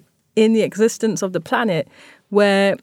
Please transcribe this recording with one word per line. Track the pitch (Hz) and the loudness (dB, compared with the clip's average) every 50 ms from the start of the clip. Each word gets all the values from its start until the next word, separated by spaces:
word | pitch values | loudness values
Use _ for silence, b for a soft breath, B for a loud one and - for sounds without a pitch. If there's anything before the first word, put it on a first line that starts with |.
| _ _ _ _ _ _ - | _ _ _ _ _ _ 0
in | 220 220 220 | 2 2 4
the | 226 220 | 4 2
existence | 190 - - 196 220 226 - - 226 220 180 - | 0 -2 0 0 0 0 0 -2 -4 -4 -4 -4
of | 202 190 | -6 -6
the | 180 170 | -6 -6
planet | 160 - - 226 240 214 170 156 - B B B B B B B B B | -6 -4 -4 -2 -2 -2 -2 -4 -4 B B B B B B B B B
where | 196 208 208 202 196 196 196 196 180 - | 0 2 2 4 4 2 2 0 0 -2